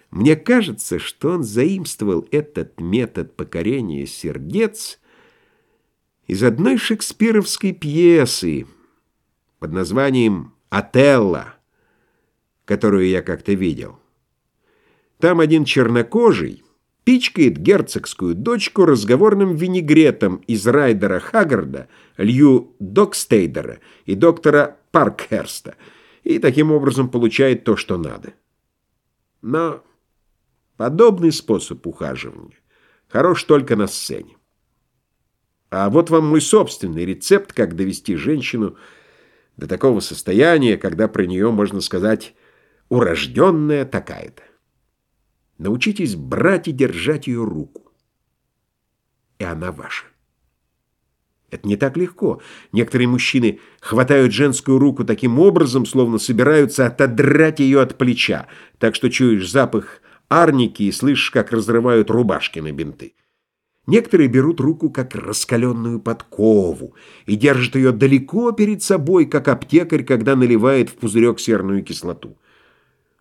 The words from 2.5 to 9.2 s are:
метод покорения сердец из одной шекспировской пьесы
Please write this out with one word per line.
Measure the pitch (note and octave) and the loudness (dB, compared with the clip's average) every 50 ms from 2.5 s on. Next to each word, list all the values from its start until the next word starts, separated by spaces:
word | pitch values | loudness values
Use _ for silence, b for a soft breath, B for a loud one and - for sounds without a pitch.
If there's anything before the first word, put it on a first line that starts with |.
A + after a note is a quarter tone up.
| _ F2 C#2 - _ - | _ -10 -10 -10 _ -12
метод | E2 F2 G2+ B2 A#2+ - - F#2 D#2+ - _ | -6 -4 -2 -2 -2 -4 -6 -10 -10 -10 _
покорения | - F2+ - - E2+ F2+ G#2+ C3+ C3+ A2+ E2+ D2 C#2 C#2 | -14 -14 -10 -8 -6 -4 -4 -4 -4 -6 -6 -8 -8 -10
сердец | C2 - - - D#2 C#2 C2+ C2+ D#2+ B2+ G#3 A3+ G#3 A3 - - - - _ _ _ _ _ _ _ _ _ _ _ _ _ _ _ _ _ _ _ _ _ _ _ _ _ _ | -12 -14 -12 -10 -10 -10 -10 -12 -8 -4 -2 -2 -4 -4 -10 -16 -16 -18 _ _ _ _ _ _ _ _ _ _ _ _ _ _ _ _ _ _ _ _ _ _ _ _ _ _
из | - F#2+ F#2+ | -8 -4 0
одной | A#2+ A#2+ A2 C3 F#3 B3+ C4+ | 0 0 2 2 0 0 0
шекспировской | A3 - - A3 G#3+ - - - - G#3+ A#3 A3 G#3 G3 - - - - F#3+ | 0 -2 -4 -4 -6 -6 -10 -4 -2 0 2 2 0 0 -2 -6 -6 -4 -6
пьесы | - - D3+ D3 C#3+ E3 F3 E3+ E3+ D#3 B2+ A#2+ - - F#2 E2 D2+ C2+ - - _ _ _ _ _ _ _ _ _ _ | -6 -6 -8 -4 0 2 4 4 6 4 4 0 -2 -4 -4 -4 -4 -4 -8 -12 _ _ _ _ _ _ _ _ _ _